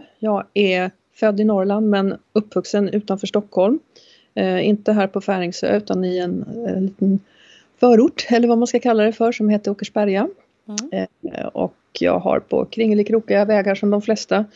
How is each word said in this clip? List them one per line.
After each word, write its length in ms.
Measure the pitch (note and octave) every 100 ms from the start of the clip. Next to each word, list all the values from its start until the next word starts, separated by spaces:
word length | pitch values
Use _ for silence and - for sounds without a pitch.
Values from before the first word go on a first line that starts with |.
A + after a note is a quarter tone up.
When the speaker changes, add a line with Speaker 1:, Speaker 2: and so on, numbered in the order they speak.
| - -
Speaker 1:
Jag 240 | G#3+ G3+ -
är 380 | G3+ G3 F3+ F#3 - _
född 260 | - A3 G3+
i 40 |
Norrland, 460 | G#3+ G3+ G3 G#3 G#3+
men 280 | G3+ G3 - _
uppvuxen 560 | A3 G#3+ F#3 - G#3 G3+
utanför 380 | G#3 G#3 G3 G3
Stockholm. 520 | G#3 G#3 - G3 D#4 _ _ _ _ _ -
Eh, 320 | F#3 F#3 G3+
inte 240 | G#3 A3
här 140 | G#3+ G3
på 140 | G3+
Färingsö, 560 | G3+ F#3+ F3 - - G#3
utan 280 | G#3 F#3 F#3
i 120 | F3+
en, 480 | F3+ F#3 - A3+ A3+
eh, 140 | F#3
liten 380 | F#3+ - G3 G3 - _ _ _ _ -
förort, 460 | B3 A3 D4+ - -
eller 180 | A#3+ A#3+
vad 100 | A#3
man 100 | A#3+
ska 120 | A#3+
kalla 240 | A#3+ A3+
det 100 | G#3+
för, 180 | A3 A3+
som 180 | A#3+ G#3+
heter 220 | G#3 G#3
Åkersberga. 560 | G#3 G#3 G#3+ G#3 F#3+ D4+ G4 _ _ -
Speaker 2:
Mm. 400 | G#3 C#4 F#3+ F#3 _ -
Speaker 1:
Eh, 120 | - -
och 260 | - F3+ - _ -
jag 200 | E3 F3+
har 200 | F3+ -
på 260 | - - -
kringelikrokiga 800 | - A3+ G#3 G#3 A3 - G3+ G#3
vägar, 300 | G#3 G3 G3
som 140 | G#3
de 120 | G#3
flesta, 440 | G#3 A3 - F#3+ G#3+